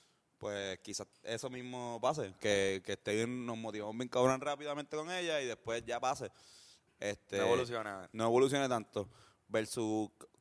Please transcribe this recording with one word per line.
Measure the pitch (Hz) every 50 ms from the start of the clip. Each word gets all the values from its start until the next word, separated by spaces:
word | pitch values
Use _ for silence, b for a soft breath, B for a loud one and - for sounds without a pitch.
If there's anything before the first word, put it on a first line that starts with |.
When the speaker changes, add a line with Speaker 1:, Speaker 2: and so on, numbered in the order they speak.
| b b b b b _ _ -
Speaker 1:
pues | 101 104 101 101 98 95 92 -
quizás | - 107 98 - 101 - _ _
eso | - 104 117 110 135 127
mismo | 127 127 123 123 123 123 120 120 117 113
pase, | 113 131 156 151 113 95 92 -
que, | - 107 101 98 98 98 95 95 -
que | -
esté | 98 - - 107 104
bien, | 110 117 117 123 127 120
nos | 120 117
motivamos | 113 113 110 107 107 104 107 110
bien | 127 127 120
cabrón | - 127 127 131 131 131
rápidamente | 139 147 147 139 147 147 143 147 143 - 156
con | 151 156 170
ella | 180 180 175 165 156 147
y | 135
después | 123 110 - - 113 113 120 117
ya | 120 120 120
pase. | 127 127 139 - 123 95 B B B B B B B B B B B _ _ -
Este, | - 104 104 - _ - 101 98
Speaker 2:
No | 104
evoluciona. | 117 120 127 123 120 120 113 107 104 98 95 90 -
Speaker 1:
no | - 110 113
evolucione | 117 117 127 135 135 143 139 139 127
tanto. | 123 113 104 - - 107 98 - b b b b b b _ -
Versus, | 110 110 110 - - 123 113 107 110 107 107 - _ -
c-, | - - _ _